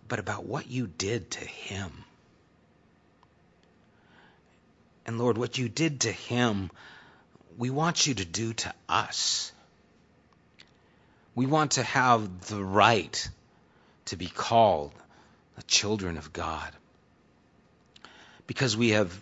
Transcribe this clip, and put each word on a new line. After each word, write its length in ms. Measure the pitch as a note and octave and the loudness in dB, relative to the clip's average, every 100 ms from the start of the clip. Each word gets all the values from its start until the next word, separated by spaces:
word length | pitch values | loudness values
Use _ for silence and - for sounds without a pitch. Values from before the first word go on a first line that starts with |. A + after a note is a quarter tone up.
| - | -8
but 100 | G#2 | -6
about 260 | F#2+ - | -6 -8
what 240 | - B2 - | -6 -8 -6
you 180 | B2+ G2+ | -6 -6
did 440 | - F#2+ A#2 F2 | -6 -4 -4 -6
to 80 | - | -12
him. 520 | - - - G2 F2+ C#2 - _ _ _ _ _ _ _ _ _ _ _ _ _ _ _ _ _ _ _ _ - - _ _ _ _ _ _ _ - | -12 -14 -10 -10 -10 -12 -20 _ _ _ _ _ _ _ _ _ _ _ _ _ _ _ _ _ _ _ _ -20 -20 _ _ _ _ _ _ _ -6
And 120 | A2+ | 0
Lord, 200 | A#2+ A2 | 2 2
what 180 | A#2 C3 | -2 -2
you 120 | A#2+ | -2
did 320 | B2+ D#3+ C3 | 0 0 0
to 120 | A2+ | -2
him, 580 | - - B2 A#2+ G2+ F#2 - - - - - _ - - A2 | -4 -2 2 2 0 -4 -10 -20 -20 -20 -20 _ -20 -16 -6
we 140 | B2+ | -4
want 360 | C#3 E3 - D#3 | 0 0 2 0
you 80 | |
to 100 | G#2 | -2
do 280 | E2+ F#2 A2+ | -4 -4 -4
to 220 | A2+ F2+ - - | -6 -8 -8 -2
us. 640 | F#2+ G#2+ - - - - - _ _ _ _ _ _ _ _ _ _ - _ _ _ _ _ _ | 0 0 -2 -2 -2 -6 -14 _ _ _ _ _ _ _ _ _ _ -20 _ _ _ _ _ _
We 120 | A#2+ C3+ | -2 2
want 260 | D#3 D3+ | 2 2
to 100 | C3+ | 0
have 640 | A2 C3+ B2 A2+ G#2 F2+ - | 0 2 6 4 2 -10 -8
the 140 | G#2 | -6
right 680 | F#2+ G#2 G#2+ G#2+ D#2 - - - _ _ _ _ _ _ - | 2 6 8 6 0 -6 -8 -12 _ _ _ _ _ _ -12
to 100 | E2 | -10
be 100 | F2+ | -10
called 680 | - - A#2 G#2+ D#2+ D2 - - - - _ _ - | -6 2 6 6 4 -2 -12 -20 -20 -20 _ _ -14
the 60 | |
children 540 | - - G#2 G#2+ F2+ D#2+ | 0 0 2 -2 -2 -6
of 140 | D2+ | -10
God, 380 | E2+ E2 D#2 D#2 - _ _ _ _ _ _ _ _ _ _ _ - - - - - - | -8 -6 -6 -10 -16 _ _ _ _ _ _ _ _ _ _ _ -20 -20 -20 -20 -20 -8
because 300 | A#2 C3 G#2+ | -2 0 4
we 140 | A#2+ | 4
have 280 | G#2+ F#2 F#2+ | 4 2 -2